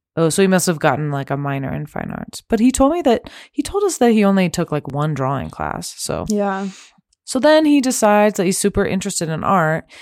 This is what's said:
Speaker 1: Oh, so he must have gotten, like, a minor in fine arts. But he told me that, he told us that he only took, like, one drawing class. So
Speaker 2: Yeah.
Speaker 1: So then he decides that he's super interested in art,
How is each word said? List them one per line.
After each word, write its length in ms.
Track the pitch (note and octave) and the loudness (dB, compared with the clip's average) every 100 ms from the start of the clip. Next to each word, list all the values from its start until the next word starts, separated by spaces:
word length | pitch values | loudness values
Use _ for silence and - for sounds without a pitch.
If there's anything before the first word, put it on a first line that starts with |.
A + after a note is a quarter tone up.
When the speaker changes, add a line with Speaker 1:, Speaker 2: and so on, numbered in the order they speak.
| _ - | _ 0
Speaker 1:
Oh, 120 | E3 | 0
so 140 | G3+ | 2
he 60 | F#3+ | 2
must 180 | F#3 F#3 | 2 0
have 140 | D3+ | 0
gotten, 320 | D#3 C3 D3+ | 0 0 -2
like, 180 | C#3 C#3 | -6 -6
a 60 | C#3+ | -6
minor 360 | C#3+ C#3 C3+ | -4 -6 -6
in 140 | D3 D3 | -8 -8
fine 240 | - G1+ | -10 -10
arts. 300 | G1+ G1+ - | -10 -12 -16
But 180 | - G#3+ | -2 2
he 140 | B3 | 2
told 200 | C4 C4+ | 4 2
me 80 | F4 | 2
that, 280 | C#4+ - - - - | 2 0 -2 -20 -10
he 100 | - | -8
told 220 | - G4+ | -4 -2
us 140 | G4+ - | -2 2
that 120 | A#3+ | 4
he 140 | A3 | 4
only 240 | G3 G3 F3+ | 4 2 0
took, 220 | - E3 | -2 -4
like, 160 | D3+ C#3+ | -4 -6
one 260 | C#3 D3+ | -4 -4
drawing 360 | C3+ C3 C3+ - | -2 -4 -4 -6
class. 440 | - D2+ - F3 - | -8 -8 -6 -10 -12
So 280 | - D#2 - | -8 -6 -4
Speaker 2:
Yeah. 400 | G#3 G3+ F#3+ G3 - - _ _ _ | -4 -4 -4 -8 -12 -20 _ _ _
Speaker 1:
So 140 | - C4 | -8 2
then 240 | D4 D#4 | 4 6
he 160 | D#4 C#4+ | 4 2
decides 560 | B3+ A#3+ G#3 G#3 G#3 G3+ | 2 0 2 4 2 2
that 80 | |
he's 140 | F3+ F#3 | -2 0
super 260 | G#3 - | 0 0
interested 440 | G3 F#3+ G3 - D#3+ | -2 -2 -4 -6 -6
in 160 | D#3+ | -4
art, 400 | - F#3+ D#3 D#3+ - - | 0 2 2 -2 -6 -20